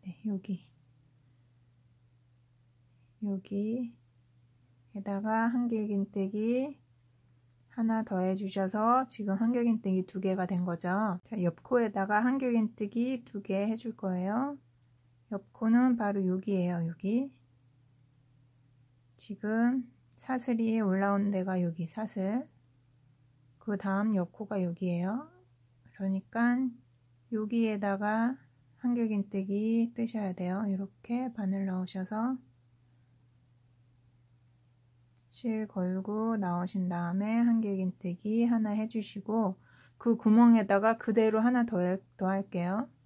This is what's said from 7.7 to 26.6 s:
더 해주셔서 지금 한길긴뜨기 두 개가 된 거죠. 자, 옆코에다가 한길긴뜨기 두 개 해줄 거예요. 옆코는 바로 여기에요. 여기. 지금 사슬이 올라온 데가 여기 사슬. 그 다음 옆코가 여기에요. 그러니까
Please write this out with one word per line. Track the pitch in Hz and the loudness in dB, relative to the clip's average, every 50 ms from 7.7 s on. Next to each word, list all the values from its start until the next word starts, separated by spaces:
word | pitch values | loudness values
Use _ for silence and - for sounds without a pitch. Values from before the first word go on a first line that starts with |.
| - - 226 226 226 220 220 | -4 -2 0 2 2 0 0
더 | - 202 185 | -2 -2 0
해주셔서 | 185 185 190 190 208 196 - 202 190 190 190 208 214 226 240 254 262 254 | 0 0 0 -2 -4 -4 -2 -2 -2 -2 0 0 2 4 4 2 2 -2
지금 | - - 214 208 190 | -6 -8 -4 -2 -2
한길긴뜨기 | 190 226 226 247 247 240 233 226 220 - 196 190 185 185 | 0 2 0 2 2 2 2 0 0 0 0 0 0 0
두 | - - 190 | -2 -6 -4
개가 | 190 190 185 196 185 | -2 -2 0 0 -2
된 | 180 196 180 180 | -2 0 -2 0
거죠. | 180 170 170 - 180 180 196 220 214 180 180 _ | -2 -4 -4 -2 -2 -2 0 0 -2 -2 -6 _
자, | - 233 220 180 | -10 -6 -2 -2
옆코에다가 | 175 165 - - - 254 247 233 214 202 226 226 214 208 208 226 | -2 -2 -4 -8 0 0 2 2 2 0 -2 -2 2 2 2 2
한길긴뜨기 | 247 262 269 262 247 233 233 220 214 - - 214 202 - 233 233 254 269 247 233 | 2 0 2 0 0 2 2 0 0 -2 -6 -8 -4 -2 -2 -2 -2 -2 -6 -8
두 | - - 202 202 | -10 -12 -12 -6
개 | - 196 190 202 | -2 -2 0 0
해줄 | 214 220 220 - 233 220 | -2 -2 -4 -6 -10 -10
거예요. | - - 190 185 180 180 190 208 226 262 285 294 277 _ _ _ _ _ _ _ _ _ _ _ _ _ _ 214 | -6 -4 -4 -2 -2 -2 -2 -2 -2 -2 -4 -6 -10 _ _ _ _ _ _ _ _ _ _ _ _ _ _ -10
옆코는 | 196 - - _ - - 220 226 240 254 262 247 | -10 -10 -12 _ -4 2 4 6 6 6 6 4
바로 | 233 226 202 208 202 190 | 2 0 0 0 0 0
여기에요. | 185 180 190 185 - 196 185 175 175 175 170 165 | 0 0 -2 -2 0 0 2 2 0 0 0 -2
여기. | 165 170 - - 185 214 240 269 277 - _ _ _ _ _ _ _ _ _ _ _ _ _ _ _ _ _ _ _ _ _ _ _ _ _ _ _ _ _ _ _ _ _ _ _ _ | -4 -6 -4 -4 0 0 0 0 -2 -8 _ _ _ _ _ _ _ _ _ _ _ _ _ _ _ _ _ _ _ _ _ _ _ _ _ _ _ _ _ _ _ _ _ _ _ _
지금 | _ - - 208 190 - 208 220 226 233 240 254 269 247 - - _ _ _ - | _ -14 -14 -12 -8 -4 -2 0 2 2 2 2 0 -4 -6 -14 _ _ _ -20
사슬이 | - - - 262 254 247 - 240 226 226 226 220 226 214 | -20 -8 -4 -4 -4 0 -2 0 0 2 0 2 2 2
올라온 | 196 185 190 196 202 202 196 202 202 | 2 2 2 2 2 2 2 2 0
데가 | 202 190 185 190 185 180 180 | 0 -2 -2 -2 0 0 0
여기 | 170 165 170 170 | 0 -2 -4 -6
사슬. | 165 - - 220 220 - 208 185 190 214 247 294 - _ _ _ _ _ _ _ _ _ _ _ _ _ _ _ _ _ _ _ _ _ | -8 -6 -8 -8 -6 -4 -4 -2 -2 -2 -2 -4 -6 _ _ _ _ _ _ _ _ _ _ _ _ _ _ _ _ _ _ _ _ _
그 | _ - - 208 196 | _ -6 -6 -6 -4
다음 | - 202 190 196 208 220 214 | -2 -2 0 0 0 2 2
옆코가 | 190 175 170 - - 214 196 214 196 185 | 0 0 -2 -6 -12 -10 -6 -4 -2 -2
여기에요. | 175 170 165 190 180 175 170 175 185 208 247 302 320 349 - - _ _ _ _ _ _ _ _ - _ | -2 -4 -4 -2 -2 -2 0 -2 -2 -4 -4 -6 -10 -18 -20 -20 _ _ _ _ _ _ _ _ -20 _
그러니까 | - 196 190 190 190 190 _ - 226 233 240 240 254 | -6 -4 -2 -2 -2 -4 _ -2 0 2 2 2 2